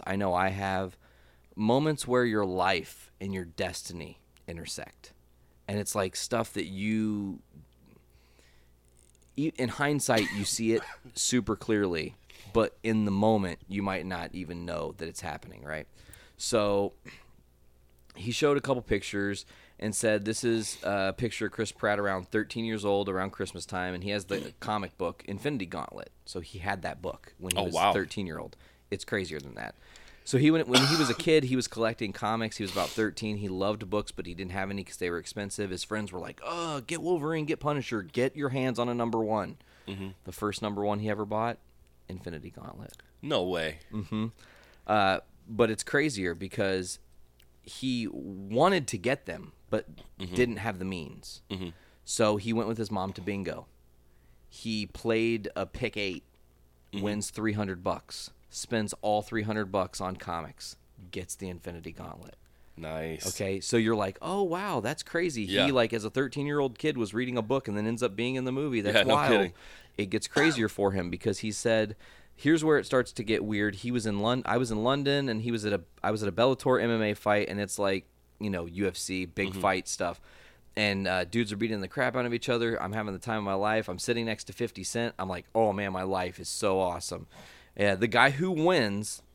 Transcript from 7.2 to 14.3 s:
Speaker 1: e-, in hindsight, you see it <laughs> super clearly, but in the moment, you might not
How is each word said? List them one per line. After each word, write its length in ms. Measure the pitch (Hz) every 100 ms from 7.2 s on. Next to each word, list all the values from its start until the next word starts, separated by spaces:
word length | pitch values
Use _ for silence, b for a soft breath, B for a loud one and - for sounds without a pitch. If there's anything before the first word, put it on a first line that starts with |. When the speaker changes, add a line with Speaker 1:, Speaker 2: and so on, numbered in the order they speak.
| 98 - - 76 - _ - - _ b b b b b b b _ _ - _ _ -
Speaker 1:
e-, 140 | 156 -
in 120 | 123
hindsight, 580 | - 143 147 - 113 87 101
you 100 | 95
see 280 | - 113
it 80 | 113 - -
<laughs> 140 | 127
super 420 | - - 123 107 101
clearly, 600 | - 104 95 82 - - - B B
but 240 | 113 107 -
in 220 | 113 110 104
the 60 |
moment, 480 | 98 107 110 92 - -
you 140 | 98
might 240 | 98 95 92
not 240 | 87 82